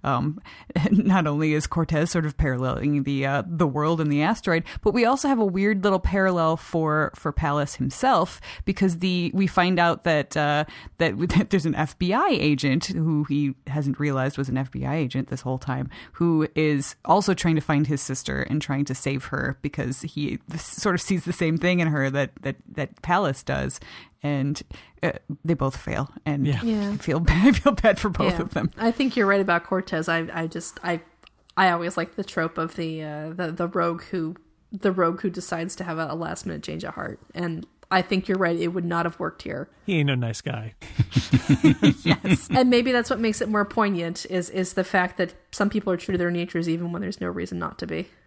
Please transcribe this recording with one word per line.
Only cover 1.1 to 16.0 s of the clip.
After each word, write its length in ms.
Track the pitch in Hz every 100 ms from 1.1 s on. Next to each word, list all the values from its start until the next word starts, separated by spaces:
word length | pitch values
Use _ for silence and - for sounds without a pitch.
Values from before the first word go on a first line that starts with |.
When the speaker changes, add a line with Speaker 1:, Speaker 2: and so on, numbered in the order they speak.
| 190 151
Speaker 1:
only 280 | 147 156
is 120 | 151 -
Cortez 440 | - 160 156 165
sort 160 | 175 151
of 100 | -
paralleling 680 | 151 127 127 127 143 147
the, 200 | 135 139
uh, 180 | 135 139 180
the 200 | 165 165
world 360 | 139 151 165
and 100 | 156
the 80 | 143
asteroid, 420 | 156 220 - 165 170 -
but 100 | 214
we 140 | 208 226
also 200 | 269 285
have 120 | 262
a 60 | 208
weird 380 | 185 202 208
little 140 | 196 190
parallel 600 | - 196 190 175 160 165
for, 520 | - 165 160 151 151
for 180 | - 151
Pallas 440 | - 156 147 143 -
himself, 640 | 139 - 254 214 175 - - - -
because 320 | 196 190 170
the, 320 | 185 180 170
we 140 | 190 196
find 320 | - 180 180
out 260 | 170 151
that, 320 | 175 156 135 -
uh, 300 | 147 147 151 - - _
that, 180 | 165 104
<laughs> 100 | 175
that 180 | 175 -
there's 160 | 190 156
an 80 |
F 240 | - 151 -
B 140 | 180
I 160 | 220 381
agent 580 | 254 151 143 143 135 -
who 380 | 180 160 151
he 300 | 147 143 143 131 -
hasn't 300 | 143 139 135
realized 380 | 147 135 131 139
was 140 | 135
an 80 | 127
F 120 | 135
B 140 | 127
I 120 | 131 156
agent 320 | 135 135 131
this 120 | 131
whole 180 | 127 131
time, 300 | - 127 131 -